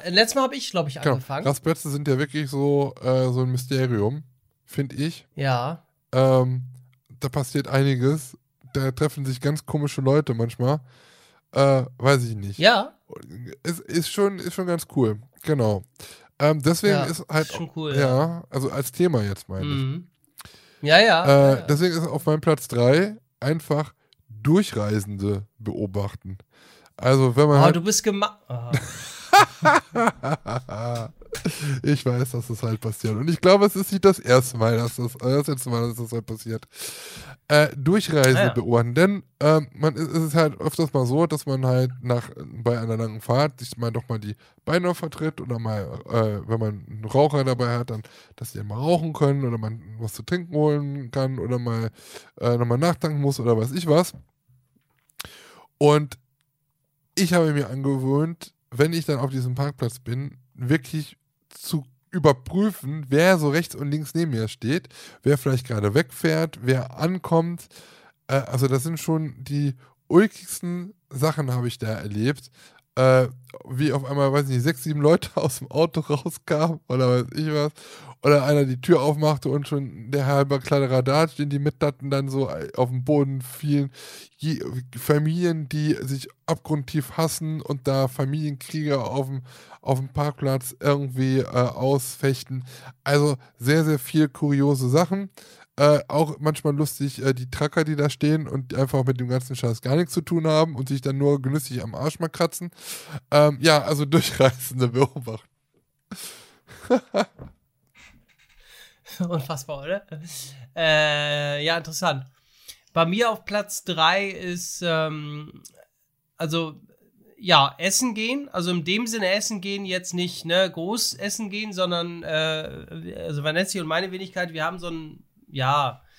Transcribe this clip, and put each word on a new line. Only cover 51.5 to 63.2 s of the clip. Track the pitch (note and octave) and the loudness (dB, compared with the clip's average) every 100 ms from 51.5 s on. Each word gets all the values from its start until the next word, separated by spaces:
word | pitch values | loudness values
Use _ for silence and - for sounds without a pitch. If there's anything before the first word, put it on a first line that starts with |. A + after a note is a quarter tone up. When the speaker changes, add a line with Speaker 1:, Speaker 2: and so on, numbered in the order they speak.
| B2 | -2
Speaker 2:
mal, | A#2+ A#2 A2+ - - - - - | -2 -2 -4 -8 -20 -20 -20 -4
äh, | A#2+ A#2+ | 0 2
nochmal | A#2+ A#2+ | 2 2
nachtanken | D#3 D#3+ D#3+ D3 | 2 0 -2 0
muss | C#3 C3+ | 0 0
oder | A#2 A2 | 2 2
weiß | A#2 | 2
ich | F3+ E3 | -2 4
was. | D3+ F3+ - - _ _ _ _ _ _ _ _ - - - - - _ - | 4 4 -2 -20 _ _ _ _ _ _ _ _ -18 -18 -20 -20 -20 _ 2
Und | D3 D3 D3 - _ _ _ _ _ _ _ _ _ - | 4 4 2 -10 _ _ _ _ _ _ _ _ _ -2
ich | F3 | 2
habe | F3 D#3+ | 4 4
mir | C#3+ B2+ | 2 -2
angewöhnt, | C3 C3+ C3+ C3 C#3+ D#3+ E3+ - _ _ | -2 -2 0 2 2 0 -4 -16 _ _
wenn | A#2+ D#3 | 2 2
ich | E3+ D#3+ | 2 -2
dann | C#3 | -2
auf | C3+ | -2
diesem | C3 B2+ B2 | -2 -4 -2
Parkplatz | C#3+ - A#2 - | -4 -2 -6 -6
bin, | - B2 - - _ | -8 -8 -8 -14 _
wirklich | - B2 D#3 - D#3 D3 - _ _ _ | -6 0 0 0 -8 -8 -14 _ _ _
zu | - - D#3 C3+ _ _ | -18 -6 -6 -6 _ _
überprüfen, | F3+ D3 C3 - F#3 G#3+ - C3 D#3 C3+ | 2 4 4 0 0 0 -2 -8 -8 0
wer | C#3 | 4